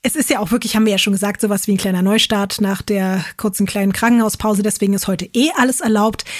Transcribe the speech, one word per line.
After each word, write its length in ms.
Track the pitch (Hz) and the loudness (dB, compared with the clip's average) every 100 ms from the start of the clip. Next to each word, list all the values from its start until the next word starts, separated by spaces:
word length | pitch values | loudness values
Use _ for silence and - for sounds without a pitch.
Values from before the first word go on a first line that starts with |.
Es 120 | 247 311 | -4 -2
ist 140 | - | -2
ja 100 | 247 | -2
auch 120 | 202 | 0
wirklich, 240 | 240 226 220 | -2 0 0
haben 100 | 220 | 2
wir 60 | |
ja 60 | 196 | 2
schon 120 | 208 | 0
gesagt, 300 | 196 202 202 | 0 -2 -2
sowas 260 | 214 202 - | -2 0 0
wie 60 | |
ein 40 | 190 | 0
kleiner 260 | 196 185 | 0 0
Neustart 580 | 190 214 - 208 202 - | 2 2 2 0 -2 -2
nach 200 | 202 190 | -2 -2
der 440 | - 202 190 185 160 - | -2 -2 0 -2 -4 -4
kurzen 300 | 214 190 196 | -4 0 -2
kleinen 260 | 208 196 | 0 0
Krankenhauspause. 720 | 190 226 240 220 - 220 208 | 2 4 4 2 0 0 2
Deswegen 300 | 214 - 202 | 0 0 0
ist 140 | 196 - | 0 -2
heute 180 | 185 185 | -4 -2
eh 240 | 240 294 - | 0 0 2
alles 240 | 254 254 | 0 0
erlaubt. 420 | 254 214 214 220 - | 0 2 2 -2 -10